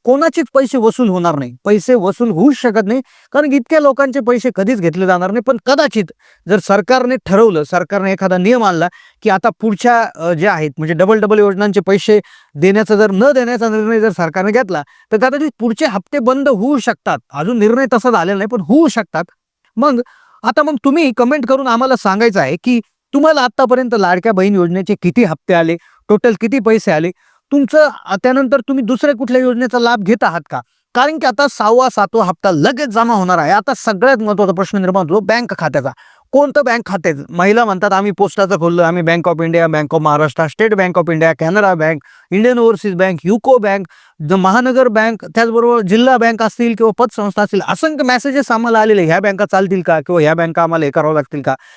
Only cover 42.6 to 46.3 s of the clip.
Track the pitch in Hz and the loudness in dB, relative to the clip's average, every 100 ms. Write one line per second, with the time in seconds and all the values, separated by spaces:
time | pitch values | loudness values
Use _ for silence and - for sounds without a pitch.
42.6 | 226 214 214 180 190 170 170 220 - 254 | 2 2 -2 -2 -2 -2 -2 0 2 2
43.6 | 202 196 185 _ _ - 151 190 185 214 | 2 -4 -6 _ _ -12 -2 0 2 2
44.6 | 254 247 254 214 220 220 170 185 233 226 | 2 2 2 2 0 -2 -6 -2 0 0
45.6 | 233 240 190 220 247 254 226 | 2 0 2 2 4 4 2